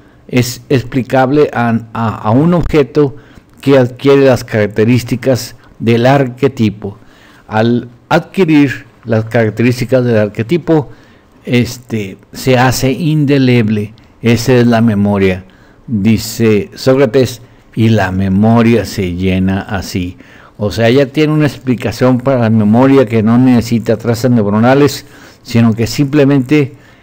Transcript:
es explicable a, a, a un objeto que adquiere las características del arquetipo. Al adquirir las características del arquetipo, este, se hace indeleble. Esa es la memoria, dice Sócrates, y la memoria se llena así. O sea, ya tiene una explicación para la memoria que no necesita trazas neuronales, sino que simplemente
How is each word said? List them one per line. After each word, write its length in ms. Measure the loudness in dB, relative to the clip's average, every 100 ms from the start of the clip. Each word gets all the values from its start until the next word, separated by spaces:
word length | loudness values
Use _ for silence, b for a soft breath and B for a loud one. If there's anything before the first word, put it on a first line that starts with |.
| b b b
es 340 | -4 -2 -6 -4
explicable 800 | -2 -2 -6 -2 0 0 2 2
a, 280 | 2 -2 -2 -4
a, 220 | -6 -6
a 160 | -4 -2
un 240 | 2 2
objeto 640 | 0 0 0 0 0 -2 -2 B B B -8
que 180 | 2 2
adquiere 480 | 2 0 2 4 4
las 180 | 2
características 1120 | -2 -2 -2 0 2 2 0 -4 -2 -2 -4 -16 b -8
del 280 | -2 2 2
arquetipo. 920 | 2 0 -2 -2 0 -2 -2 -12 -14 b b b b b
Al 400 | -2 0 0 -4 -14 -4
adquirir 760 | -4 -2 -2 2 4 2 -2 -14 _
las 200 | -4 -4
características 800 | -2 -2 -2 0 0 0 -2 0
del 140 | 0 0
arquetipo, 720 | 0 -4 -4 -4 0 -2 -2 b b b b _
este, 760 | -4 -2 -2 -6 -10 -8 -8 -12 _
se 260 | -8 -2 2
hace 340 | 2 0 -2
indeleble. 1000 | -2 -2 0 0 2 2 2 2 -2 -6 -12 b b
Esa 300 | -2 0 2
es 140 | 2 4
la 140 | 2
memoria, 640 | 2 2 0 0 0 -2 -8 b b b -8
dice 840 | -2 0 0 -2 -2 0 0 -2
Sócrates, 640 | -6 0 2 2 2 0 -4 b b b
y 140 | -2 0
la 240 | 2 0
memoria 720 | -2 -2 2 2 4 4 2
se 320 | 0 -4 -6 -4
llena 460 | -2 0 0 -2
así. 540 | -6 -8 -8 -8 -8 -10 B B B B
O 120 | -6
sea, 200 | -2 0
ya 160 | 2 0
tiene 260 | 0 0
una 140 | 0 -2
explicación 720 | -4 -6 -4 -4 -2 0 0
para 220 | 0 0
la 100 | 2
memoria 560 | 2 2 4 4 4 2
que 160 | 0
no 140 | 2 2
necesita 580 | 4 2 0 -4 -2 -4
trazas 340 | -2 -2 0
neuronales, 760 | 0 0 0 2 2 0 -2 -16 B B B
sino 300 | -4 0 0
que 160 | 0 -4
simplemente 880 | -4 -2 2 2 2 0 0 0 -6 b b